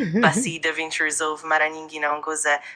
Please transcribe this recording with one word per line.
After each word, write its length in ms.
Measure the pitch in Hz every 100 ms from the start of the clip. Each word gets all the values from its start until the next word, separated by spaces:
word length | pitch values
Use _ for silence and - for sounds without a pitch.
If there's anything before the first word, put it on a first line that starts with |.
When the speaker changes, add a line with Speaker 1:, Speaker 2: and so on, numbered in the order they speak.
Speaker 1:
<laughs> 200 | 208 185
Speaker 2:
basi 360 | 220 170 247 160
DaVinci 440 | 165 156 160 -
Resolve 440 | 156 151 156 151 156
mara 240 | 156 151
nyingi 260 | 156 156 156
inaongoza, 640 | 147 147 151 156 147 147 -